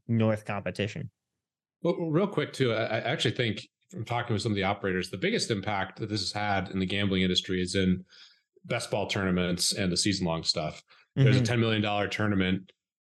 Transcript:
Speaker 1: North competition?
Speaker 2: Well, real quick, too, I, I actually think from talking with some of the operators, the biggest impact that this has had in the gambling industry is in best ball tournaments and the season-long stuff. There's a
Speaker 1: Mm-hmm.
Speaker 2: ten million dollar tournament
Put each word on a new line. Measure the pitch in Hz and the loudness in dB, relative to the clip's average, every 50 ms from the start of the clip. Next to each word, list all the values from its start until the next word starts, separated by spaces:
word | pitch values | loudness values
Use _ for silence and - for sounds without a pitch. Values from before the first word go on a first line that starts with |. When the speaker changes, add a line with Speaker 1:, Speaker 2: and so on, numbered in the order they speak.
| _ - | _ 0
Speaker 1:
North | 117 113 110 110 110 104 - | 2 4 4 4 2 0 -2
competition? | - 104 101 - 92 90 - 101 107 - - - - _ _ _ _ _ _ _ _ _ _ _ _ _ _ | -6 -6 -6 -6 -6 -4 -2 -4 -4 -4 -6 -10 -10 _ _ _ _ _ _ _ _ _ _ _ _ _ _
Speaker 2:
Well, | - 170 180 190 170 160 | -2 -2 -2 -2 -2 0
real | 147 170 202 190 | 0 2 0 0
quick, | - 151 147 - | 0 -2 -2 -2
too, | - - 135 117 | 0 0 0 2
I, | 110 110 113 | 2 0 0
I | - 110 117 | 0 -2 -2
actually | 113 117 151 - - 120 - | -2 -2 -2 0 0 0 0
think | - 123 110 98 - - - _ _ _ _ | 0 0 -2 -2 -4 -8 -16 _ _ _ _
from | - - 113 | -12 -10 -6
talking | - 117 120 113 - | -4 -4 -4 -2 -2
with | 113 98 | -2 0
some | 95 113 | 0 0
of | 104 | 0
the | 98 92 | 0 0
operators, | 95 104 - - 98 90 92 90 - | 0 0 0 -2 -2 -2 -2 -2 -4
the | - 95 | -6 -4
biggest | - 196 233 190 - - | -2 0 0 0 0 0
impact | 117 98 92 107 101 95 92 - - - | -2 -2 -2 -2 -2 -2 -4 -4 -6 -8
that | 117 104 | -6 -4
this | 107 104 | -4 -4
has | 92 - | -4 -4
had | - 104 104 107 98 95 90 - | -4 -2 0 0 0 0 -2 -2
in | - 95 | -2 -2
the | 95 | -2
gambling | 90 101 101 101 98 95 92 | -2 0 0 0 2 2 2
industry | 95 92 90 - - - 92 92 | 2 2 2 0 0 -2 -2 -2
is | 90 87 - | -2 0 0
in | 95 92 92 90 92 - _ - - - - _ _ _ _ _ _ - | 2 4 4 2 2 0 _ -20 -20 -20 -20 _ _ _ _ _ _ -8
best | - 127 113 - - | -4 -4 -4 -4 -2
ball | 123 107 95 | -2 -2 -2
tournaments | - - 107 95 95 90 90 90 85 87 87 - - | -2 0 0 2 2 2 2 2 0 0 0 0 0
and | - - 98 90 | 0 0 0 0
the | 87 | 0
season-long | - - 107 95 92 90 85 82 80 78 | 2 2 0 0 0 0 -2 -2 -2 -2
stuff. | - - 85 78 76 73 - - _ - _ _ _ - | -2 -2 -2 -2 -4 -6 -10 -16 _ -20 _ _ _ 2
There's | - 135 131 - | 4 6 6 6
a | - | 6
Speaker 1:
Mm-hmm. | - | 4
Speaker 2:
ten | 110 120 117 | 2 2 2
million | 113 113 110 107 | 2 2 2 2
dollar | 107 104 104 104 101 95 | 0 0 0 0 -2 -2
tournament | - - 107 107 101 95 95 92 92 95 - - - _ _ _ _ _ | -2 0 0 2 2 2 2 2 0 -2 -4 -8 -20 _ _ _ _ _